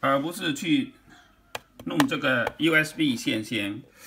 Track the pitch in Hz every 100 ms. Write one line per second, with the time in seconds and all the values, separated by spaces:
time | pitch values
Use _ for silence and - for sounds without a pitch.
0 | 135 139 156 170 175 139 175 143 - -
1 | - - _ _ _ - _ - - -
2 | 139 151 139 127 110 - 156 156 156 -
3 | 151 117 151 113 104 113 101 107 - -